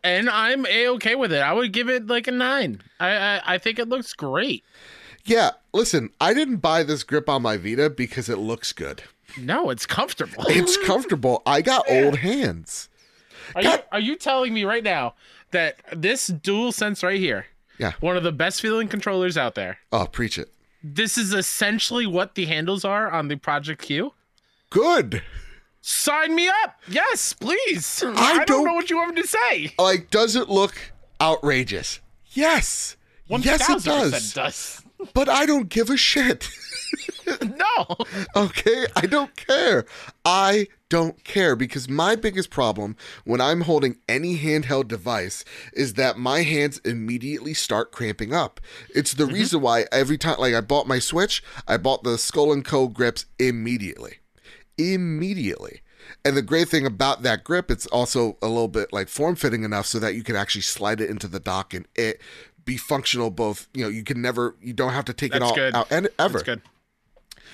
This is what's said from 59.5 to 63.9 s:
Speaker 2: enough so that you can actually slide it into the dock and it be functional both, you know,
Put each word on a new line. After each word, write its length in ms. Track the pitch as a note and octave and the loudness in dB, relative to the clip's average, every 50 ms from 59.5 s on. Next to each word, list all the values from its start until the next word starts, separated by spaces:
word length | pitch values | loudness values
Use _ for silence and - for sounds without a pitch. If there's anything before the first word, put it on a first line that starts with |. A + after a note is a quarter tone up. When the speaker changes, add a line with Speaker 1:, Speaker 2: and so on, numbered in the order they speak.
| A2+ A2+ | 0 0
Speaker 2:
enough 240 | A2 G#2+ G#2+ G2+ G2 | -2 -2 -2 -2 -2
so 120 | - - A2+ | -2 -2 -2
that 140 | A2 A2 F#2+ | -2 -2 -2
you 100 | A2+ G#2+ | -4 -4
can 100 | - A2+ | -2 -2
actually 260 | G2 G2+ - - G#2 | -2 -2 -2 -4 -4
slide 380 | F#2 - - - G2+ G#2 A2 G#2+ | -2 -4 -4 -2 -2 -2 -2 -2
it 80 | A2 G2 | -4 -6
into 180 | G#2 G#2 - F#2+ | -6 -8 -8 -8
the 100 | E2+ F#2+ | -8 -8
dock 340 | - G#2 F#2 F#2+ F#2+ _ - | -4 -4 -4 -4 -4 _ -10
and 120 | F2+ E2+ _ _ | -12 -12 _ _
it 260 | - A#2 A2 A2 - - - - - - - _ _ _ | -2 -2 -2 -2 -6 -12 -20 -20 -20 -20 -20 _ _ _
be 120 | - B2+ | -8 -8
functional 540 | B2 - - D3+ C3+ C3 - - B2 A#2 A2+ | -6 -4 -4 -4 -2 0 -2 0 0 0 -2
both, 380 | F2+ A#2 A#2 G#2+ G#2 - - _ _ | 0 -2 -2 -2 -2 -6 -12 _ _
you 80 | C3 A#2 | -6 -4
know, 40 | G#2 | -4